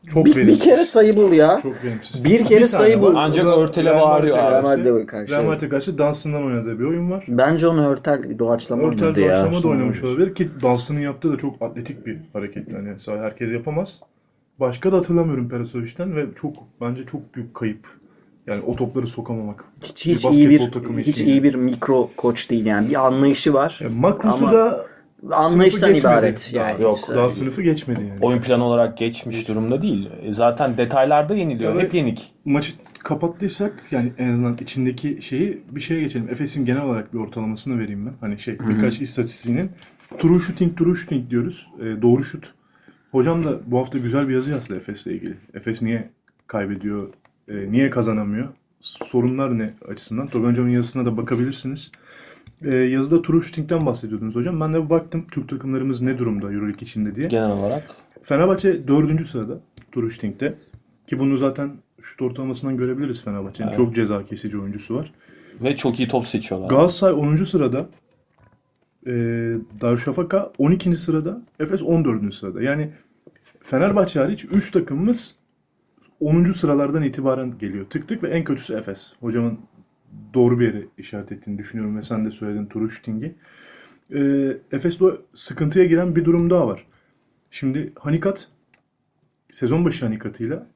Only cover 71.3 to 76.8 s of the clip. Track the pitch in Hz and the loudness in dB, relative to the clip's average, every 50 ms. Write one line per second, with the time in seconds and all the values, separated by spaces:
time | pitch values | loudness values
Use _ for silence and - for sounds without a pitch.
71.3 | 202 247 - _ _ - 151 156 190 175 - 147 170 165 156 143 113 104 101 101 | -8 -10 -14 _ _ -8 -4 -4 -4 -4 0 2 2 2 2 0 0 -2 -4 -6
72.3 | 98 - - 95 90 101 113 135 143 151 151 151 151 _ _ _ _ _ _ - | -6 -8 -10 -10 -6 -4 -2 -2 -2 -2 -4 -6 -8 _ _ _ _ _ _ -20
73.3 | _ _ _ _ _ _ _ - - 135 180 202 196 208 185 - - - - 180 | _ _ _ _ _ _ _ -4 0 0 2 2 2 2 0 2 2 0 0 0
74.3 | 208 - - - 180 202 - - - 180 - - 139 147 185 226 240 233 - - | -2 -6 -6 0 0 0 0 2 -2 -2 -2 0 -4 -2 0 0 0 -2 -4 -12
75.3 | - _ _ _ _ _ _ _ _ _ _ _ _ _ _ _ _ _ 156 147 | -16 _ _ _ _ _ _ _ _ _ _ _ _ _ _ _ _ _ 0 2
76.3 | 160 170 175 175 190 - - 151 143 139 | 4 4 4 2 0 -2 0 0 2 0